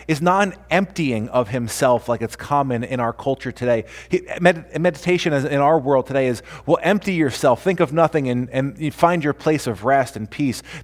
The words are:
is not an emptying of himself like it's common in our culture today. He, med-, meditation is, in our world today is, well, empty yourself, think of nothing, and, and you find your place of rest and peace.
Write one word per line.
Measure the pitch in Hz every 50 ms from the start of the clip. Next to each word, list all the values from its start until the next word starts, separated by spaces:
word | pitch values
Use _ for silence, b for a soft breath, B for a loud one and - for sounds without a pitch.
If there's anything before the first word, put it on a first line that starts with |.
| B
is | B 160 135 165
not | 180 185 196 202
an | 196 - - - -
emptying | 156 185 202 - - - 160 135 117 107 107 -
of | - 127 120 98
himself | 127 127 120 107 - - 139 127 123 113 - -
like | 117 110 113
it's | 107 -
common | - - - 143 143 139 135 123 117 123
in | 98 131 123
our | 117 117 117
culture | - - - - - - 127
today. | - - 123 123 117 113 107 B B B B B
He, | 175 180 180 - - -
med-, | 175 175 185 165 - - - 151
meditation | 170 180 165 143 - 175 180 170 - 170 151
is, | 139 131
in | 151 143 139
our | 143 147 160 160
world | 123 139 139 131 127
today | - 135 139 131 127
is, | 120 107 - B B B B
well, | 135 165 - -
empty | 170 208 202 - 196 185
yourself, | 165 156 131 - - - 139 120 - -
think | 185 185 170
of | 170 131 147
nothing, | 165 165 160 - 156 135 127
and, | 123 123 127 120
and | - 131 135 139 107 -
you | 156 147 -
find | - 170 170 180 170 143
your | 147 135
place | - - 156 156 143 -
of | 127 107 90 101
rest | 127 139 139 127 - -
and | 107 110 110
peace. | - - 147 131 107 - - B B B